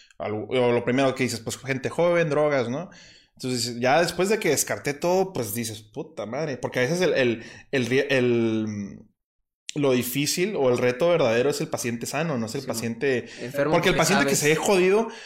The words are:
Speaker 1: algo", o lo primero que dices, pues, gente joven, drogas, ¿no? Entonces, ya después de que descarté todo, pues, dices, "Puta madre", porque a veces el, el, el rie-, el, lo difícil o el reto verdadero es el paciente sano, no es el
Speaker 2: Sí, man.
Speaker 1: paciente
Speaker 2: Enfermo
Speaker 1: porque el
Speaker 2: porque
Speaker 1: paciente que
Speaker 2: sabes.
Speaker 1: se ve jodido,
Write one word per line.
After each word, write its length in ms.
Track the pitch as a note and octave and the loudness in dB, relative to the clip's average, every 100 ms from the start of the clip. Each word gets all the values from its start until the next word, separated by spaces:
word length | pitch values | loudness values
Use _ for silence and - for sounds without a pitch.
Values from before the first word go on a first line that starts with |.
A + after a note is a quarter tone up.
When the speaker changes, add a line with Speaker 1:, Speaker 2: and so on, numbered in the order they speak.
| - - | -20 -10
Speaker 1:
algo", 280 | G2+ G#2+ - | -6 -6 -2
o 240 | B2+ B2 | 0 2
lo 120 | A#2+ | 2
primero 300 | A#2+ B2+ C3+ | 2 2 2
que 100 | C3 | 2
dices, 160 | B2 A2 | -2 -2
pues, 160 | A#2 - | -8 -8
gente 300 | B2+ C3 A#2+ | -6 -4 -4
joven, 400 | - E3+ F3 D#3+ | 0 2 2 2
drogas, 400 | C#3+ D3+ C#3 A#2 | 2 2 2 0
¿no? 220 | C3+ F#3 - - - _ | -4 -8 -14 -20 -20 _
Entonces, 460 | - B2+ B2+ A#2+ A#2+ | -10 -4 -4 -4 -2
ya 200 | B2+ D3 | 2 4
después 260 | F3 F3 G3 | 2 0 0
de 100 | G#3+ | 0
que 120 | F3 | 2
descarté 420 | C3+ - G#2 C#3+ | 0 0 -4 -4
todo, 380 | C#3 F3 F#3 F#3 | -2 0 0 0
pues, 220 | F3+ A2 | -4 -6
dices, 260 | A#2+ A2 G#2+ | -6 -6 -6
"Puta 440 | - C3+ E3 - G#2 | -4 -4 -6 -10 -8
madre", 320 | C3 D#3 B2 | -6 -6 -4
porque 220 | B2 B2+ | -4 0
a 20 | |
veces 180 | B2 F3 | 0 2
el, 140 | F3 | 2
el, 280 | C#3 B2 A2+ - - - | 4 2 0 -6 -18 -4
el 160 | C#3 A#2 | -2 2
rie-, 180 | C3 D3 | 2 2
el, 880 | C3+ B2 A#2 A2+ A2 A2 G#2 G2 - - _ _ _ _ _ - D#3 | 2 4 2 2 0 -2 -6 -8 -12 -20 _ _ _ _ _ -8 -2
lo 160 | C#3 | 2
difícil 640 | B2+ A#2+ C#3 C#3+ - G#3 F3+ | 2 0 -2 -2 0 -2 2
o 120 | C3 | 2
el 100 | B2 | 4
reto 300 | B2 B2 E3+ | 2 2 2
verdadero 380 | E3+ B2+ A#2 C3+ | 4 4 4 2
es 120 | - | 0
el 80 | D#3+ | -4
paciente 360 | A#2+ A#2+ A#2 | -4 -4 -6
sano, 320 | B2 C#3 E3 B2+ | -6 -4 -2 -4
no 100 | A2 | -4
es 80 | C#3 | -6
el 60 | |
Speaker 2:
Sí, 40 | C3 | -6
man. 80 | A2+ | -6
Speaker 1:
paciente 420 | A#2 A#2 C#3 B2 A#2+ - | -6 -2 0 0 -4 -10
Speaker 2:
Enfermo 320 | A#2+ C#3 C#3+ | -6 -2 2
Speaker 1:
porque 180 | E3+ F3+ | 2 2
el 40 | |
Speaker 2:
porque 40 | E3+ | 2
Speaker 1:
paciente 260 | D#3+ C#3+ C#3 | 2 2 2
que 80 | |
Speaker 2:
sabes. 40 | C#3 | 2
Speaker 1:
se 80 | D3 | 2
ve 80 | D#3 | 2
jodido, 500 | - F#3+ F#3 G#3 A3+ - | 2 4 4 2 0 -8